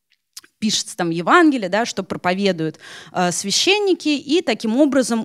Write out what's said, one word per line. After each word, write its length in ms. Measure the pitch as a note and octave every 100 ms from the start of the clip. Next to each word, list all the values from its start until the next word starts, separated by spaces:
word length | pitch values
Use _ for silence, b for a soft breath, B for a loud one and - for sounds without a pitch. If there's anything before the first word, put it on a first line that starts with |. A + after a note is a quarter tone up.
| _ _ _ - - _
пишется 380 | A3 - - -
там 120 | E3+
в 20 |
Евангелии, 560 | E3 F3 E4 D#4+ C4 F#3+
да, 180 | G3 A#3
что 160 | -
проповедуют, 760 | F#3 F#3 F3+ F#3+ G3 E3+ D#3+ - B B B
э, 180 | - F3+
священники, 800 | E3+ G3+ - - G#4 G4+ E4+ D4+
и 320 | C#4+ - E4
таким 340 | D#4 A#3+ A3 A#3
образом 460 | D4+ C4 A3 A3+